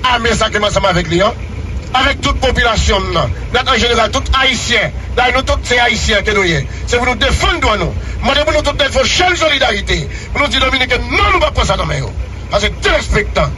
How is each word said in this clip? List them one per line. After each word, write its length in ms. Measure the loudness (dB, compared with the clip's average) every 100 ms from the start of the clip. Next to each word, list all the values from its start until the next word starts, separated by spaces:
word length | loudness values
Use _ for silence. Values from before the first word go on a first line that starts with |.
Armée, 280 | 2 2 2
ça 160 | 2 0
qui 100 | 2
ensemble 280 | 0 2 2
avec 220 | 0 0
lui, 120 | 2
hein. 120 | 2 0 -8 -8 -6 -8 -2
Avec 260 | 2 2 0
toute 180 | -2 2
population, 640 | 0 2 2 2 2 0
non. 280 | 0 -2 -2 -4 -2
Nous, 200 | -2 2
en 40 | 0
général, 340 | 2 2 0
tout 120 | 0 0 2
haïtien. 520 | 2 0 0 0 0 -4 -4 0
Là, 80 | 2
nous, 80 | 2
tous 160 | 0 -2
ces 140 | 0 2
haïtiens 440 | 2 0 0 0
que 80 | 2
nous 120 | 0
y 80 | 2
est. 140 | 0 -2 -6 -2
C'est 120 | 0
pour 80 | 0
nous 80 |
défendre, 640 | 0 0 2 0 2 0 0
nous. 140 | -2 -4 -6 -4
Moi, 120 | 0 2
pour 80 | 2
nous, 100 | 2
toute 200 | 0 0 0
faut 120 | 2
chaîne 300 | 0 2 2
solidarité. 760 | 2 0 0 0 0 -2 -4 -4 -8 -6
Pour 100 | -2
nous 60 | -2
dire, 120 | 0
Dominique, 320 | 0 0 0
non, 60 | -2 -2
nous 60 | 0
ne 60 | 2
pouvons 80 | 2
pas 100 | 2
prendre 140 | 0 0
ça 100 | 0
dans 100 | 0
les 140 | -2
mains. 60 | -4 -6 -8 -8 -2
Parce 140 | 0
que 40 | 0
c'est 120 | 0 0
dérespectant. 600 | 0 2 0 0 0 0